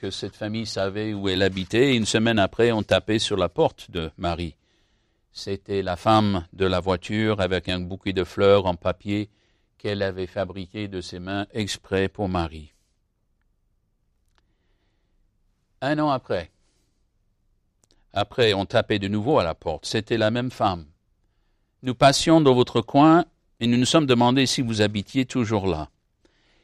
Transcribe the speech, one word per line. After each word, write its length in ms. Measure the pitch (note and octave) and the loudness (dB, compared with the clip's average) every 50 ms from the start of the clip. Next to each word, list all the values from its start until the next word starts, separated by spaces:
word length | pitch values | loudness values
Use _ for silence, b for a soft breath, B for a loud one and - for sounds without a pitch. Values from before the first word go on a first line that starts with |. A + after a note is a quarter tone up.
| - B2+ | -10 -10
cette 260 | - - - G2+ - | -8 -8 -10 -12 -10
famille 300 | - G#2+ G#2 G#2+ A2+ A2+ | -10 -8 -8 -6 -6 -8
savait 460 | A2 - G#2 F#2+ G2 F#2+ G#2 G#2+ A2 G#2+ | -6 -6 -4 -4 -4 -4 -4 -6 -6 -6
où 160 | G2 G2 G2 | -4 -2 0
elle 140 | F#2 F#2 G2 | 2 2 2
habitait. 540 | F#2+ F#2+ F#2+ F#2 - - A2 C3+ C#3+ C3 | 2 0 -2 -6 -2 2 2 4 4 2
Une 100 | A#2 G#2+ | 2 0
semaine 320 | - - A2+ A2 A#2 A2+ G#2+ | 0 0 2 2 2 2 2
après, 340 | F#2+ F2+ - - A#2 A#2+ A2+ | 2 0 2 2 2 2 2
on 100 | A2 G2+ | 0 0
tapait 360 | - - F#2 - - G#2+ A2 | 0 0 0 0 0 -2 -2
sur 180 | - - G#2 | -2 -2 -2
la 120 | F#2+ F2+ E2+ | 0 -2 -2
porte 420 | - - D#3+ C#3 - - - - | 0 0 -2 -2 -2 -6 -16 -12
de 200 | G#2 E2+ D#2+ D#2+ - | -8 -8 -8 -8 -8
Marie. 400 | - F2+ E2+ E2+ D#2+ F2 D#2+ - _ _ _ _ _ _ _ _ _ _ _ _ _ _ _ _ | -6 -6 -4 -4 -4 -6 -8 -10 _ _ _ _ _ _ _ _ _ _ _ _ _ _ _ _
C'était 500 | - - G#2 G2 F#2+ _ - G2+ G2 F#2 | -14 -10 -8 -8 -8 _ -6 -4 -4 -4
la 140 | F#2 F2 | -4 -4
femme 500 | - - A2+ A2+ A2 G#2+ G2+ G2 F2+ E2 - - | -2 0 2 4 4 4 2 -2 -4 -6 -8 -6
de 120 | - F#2+ | -4 -2
la 160 | F#2 F#2 F2+ | 0 0 0
voiture 600 | F2 F#2+ F#2 F2+ - - G#2 G#2+ A2 G#2+ G#2+ G#2 | 0 -2 -2 -2 -4 -6 -4 -2 -2 -2 -2 -2
avec 280 | F#2+ F2+ F#2+ F2 - - | -2 -2 -2 -4 -4 -4
un 120 | F2+ F2+ | -6 -6
bouquet 340 | F2 F2+ F#2+ F#2 - G2 F#2 | -6 -8 -12 -10 -8 -6 -4
de 100 | F#2 F2+ | -4 -4
fleurs 400 | - - - G2+ G2 G2+ G2+ F#2 | -4 -2 2 4 6 6 6 4
en 100 | F#2 F2 | 2 -4
papier 540 | E2 - F#2 F2 - - G2+ G2+ G#2 G#2 - _ _ _ _ _ _ _ _ _ | -4 -4 -4 -6 -4 -6 -6 -6 -6 -6 -8 _ _ _ _ _ _ _ _ _
qu'elle 260 | _ - G#2+ G#2 G2+ G2+ | _ -8 -6 -4 -4 -4
avait 240 | F#2+ F2+ F#2+ F#2 | -4 -4 -6 -8
fabriqué 640 | F2+ - G#2 F#2+ F2+ F#2 G2 F#2 F2 - G#2+ G#2 G2+ | -8 -6 -6 -6 -6 -8 -12 -14 -12 -10 -10 -8 -8
de 140 | G2 F#2 E2+ | -8 -10 -10
ses 160 | - F2+ F2+ | -10 -12 -12
mains 280 | F2+ F#2 G2 G2+ G2+ - - | -10 -8 -6 -6 -6 -6 -6
exprès 560 | A#2 G#2+ F#2+ - - - - G2 F#2+ G2 F#2 | -8 -6 -6 -8 -10 -8 -4 -2 -2 -2 -2
pour 200 | - - G#2 F#2 | -4 -6 -6 -4
Marie. 440 | F#2 F2 E2 D#2+ D#2+ D#2+ D#2 D2 _ _ _ _ _ _ _ _ _ _ _ _ _ _ _ _ _ _ _ _ _ _ _ _ _ _ _ _ _ _ _ _ _ _ _ _ _ _ _ _ _ _ _ _ _ _ _ _ _ _ _ _ _ _ _ _ _ _ _ _ _ _ - | -2 -4 -4 -6 -8 -14 -18 -20 _ _ _ _ _ _ _ _ _ _ _ _ _ _ _ _ _ _ _ _ _ _ _ _ _ _ _ _ _ _ _ _ _ _ _ _ _ _ _ _ _ _ _ _ _ _ _ _ _ _ _ _ _ _ _ _ _ _ _ _ _ _ -6
Un 160 | C3+ D3+ D3+ | -4 -2 -2
an 100 | D3+ D3+ | 0 0
après, 420 | C#3 B2+ - - A2+ F2+ E2 - _ _ _ _ _ _ _ _ _ _ _ _ _ _ _ _ _ _ _ _ _ _ _ _ _ _ _ _ _ _ _ _ - | -2 -2 -4 -4 -6 -6 -6 -8 _ _ _ _ _ _ _ _ _ _ _ _ _ _ _ _ _ _ _ _ _ _ _ _ _ _ _ _ _ _ _ _ -6
après, 400 | F#2+ G2+ - - - A#2+ A2 G2 | -6 -6 -4 0 2 2 2 2
on 100 | G2 G2 | 2 0
tapait 340 | - - A2+ - - A2 G2+ | 0 0 0 0 0 -2 -2
de 100 | G2 G2 | -2 -2
nouveau 300 | G#2 G#2+ G#2 C3 D#3 B2 | -4 -2 -2 0 2 2
à 60 | F#2 | 2
la 100 | D#2+ D#2 | 0 -2
porte. 300 | - - F2 D#2 D2+ - | -6 -6 -6 -6 -6 -6
C'était 320 | - - A2+ G#2 - A#2+ | -6 -6 -6 -4 -2 -2
la 140 | A2 A2 G#2+ | 0 0 0
même 200 | A2+ A#2+ B2 B2+ | 0 -2 -4 -6
femme. 360 | - - A#2+ G2+ F#2 E2+ D2+ D2 _ _ _ _ _ _ _ _ _ _ _ _ _ _ _ _ _ _ - | -4 -2 -2 -2 -2 -4 -8 -14 _ _ _ _ _ _ _ _ _ _ _ _ _ _ _ _ _ _ -8
Nous 120 | B2+ B2 | -8 0
passions 460 | - D3+ C#3 C3+ - - E3+ D#3+ E3 | 4 6 6 6 4 4 4 6 6
dans 140 | D3+ C3+ B2+ | 8 6 6
votre 260 | B2 A#2+ - - A#2+ | 6 4 2 0 -2
coin 460 | A2 - - C#3 D3+ D#3+ D#3+ F3 E3+ - _ _ _ _ _ - | -2 2 4 6 6 8 8 6 4 0 _ _ _ _ _ -4
et 60 | A#2 | 0
nous 100 | A#2+ A#2+ | 2 2
nous 80 | A#2+ B2+ | 2 2
sommes 220 | - - D#3+ D3+ | 4 4 4 4
demandé 400 | C3 B2 A#2+ A#2+ A#2+ B2+ C#3 C3 | 4 4 4 4 4 4 4 2
si 160 | A#2+ - - C3 | 0 0 -2 -2
vous 180 | A2+ A2+ G#2 | -2 0 2
habitiez 460 | G#2 G#2 G#2+ G#2 G2 - - C3+ C3 | 0 0 0 -4 -6 -4 -2 -4 -4
toujours 400 | - - C3+ A#2+ G#2 A2+ G2+ F#2+ | -2 -2 -4 -2 0 -2 -2 0
là. 240 | F#2+ E2 D2+ D2+ - _ _ _ _ _ _ _ _ _ _ _ _ _ _ | -2 -2 -4 -6 -10 _ _ _ _ _ _ _ _ _ _ _ _ _ _